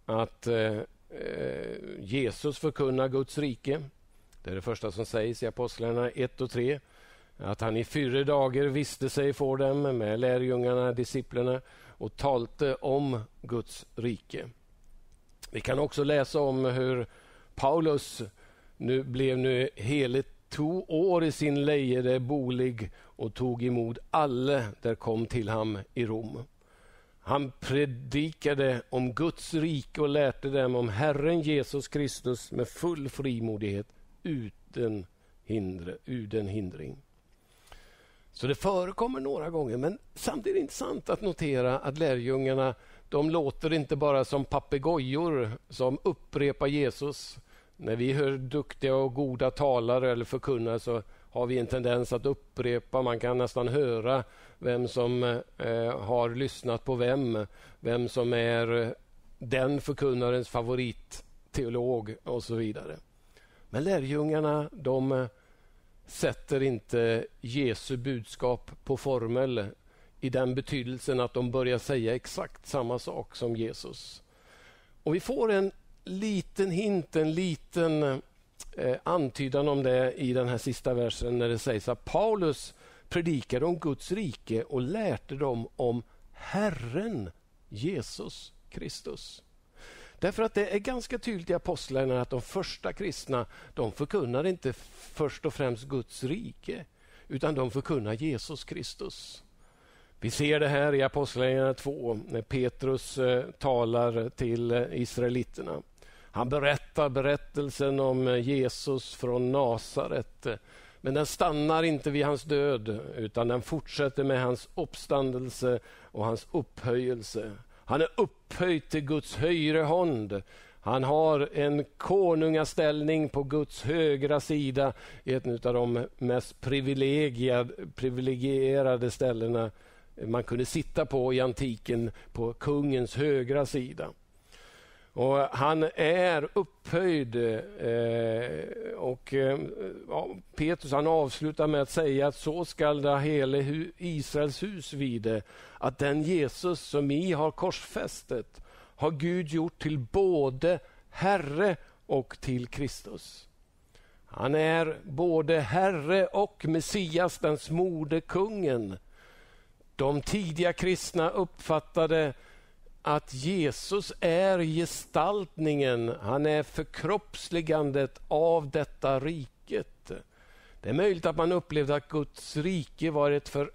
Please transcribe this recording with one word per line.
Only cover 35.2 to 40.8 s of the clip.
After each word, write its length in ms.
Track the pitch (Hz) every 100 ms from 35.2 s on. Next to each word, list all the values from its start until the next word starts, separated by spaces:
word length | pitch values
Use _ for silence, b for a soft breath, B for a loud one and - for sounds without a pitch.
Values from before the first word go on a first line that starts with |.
| b b
hindre-, 520 | - 110 95 92 85 -
utan 440 | - 123 107 110 101
hindring. 480 | 104 95 80 73 67 - _ _ b b b b b b b b b b
Så 140 | - 127
det 80 |
förekommer 680 | 139 190 190 180 196 233 262
några 300 | 269 139 156
gånger, 260 | 165 135 117
men 220 | 143 170 -
samtidigt 360 | - - - 214
är 40 |
det 60 | 381
intressant 500 | 302 -